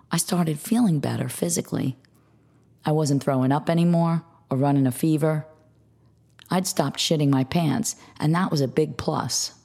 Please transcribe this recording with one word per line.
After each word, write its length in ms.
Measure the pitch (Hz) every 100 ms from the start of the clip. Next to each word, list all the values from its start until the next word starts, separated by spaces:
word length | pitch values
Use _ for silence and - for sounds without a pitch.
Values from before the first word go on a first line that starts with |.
| -
I 60 | 165
started 420 | - 180 165 147
feeling 400 | - 226 233 151
better 300 | 135 117 127
physically. 680 | - 175 170 - - 135 123 _ _ _ _ _ _ _ _
I 80 | -
wasn't 320 | 156 151 139
throwing 300 | - 135 131
up 160 | 143 151
anymore 560 | 170 170 170 165 165 - - -
or 80 | 135
running 300 | 143 143 131
a 40 |
fever. 560 | 120 160 156 156 156 147 - _ _ _ _ _ _ _ _ -
I'd 160 | 180 185
stopped 320 | - 143 -
shitting 300 | - 160 143
my 160 | 139 131
pants, 500 | 175 165 127 - - - -
and 160 | 151 170
that 160 | 190
was 80 | 151
a 80 | 135
big 300 | - 151 139
plus. 560 | - 143 123 - - -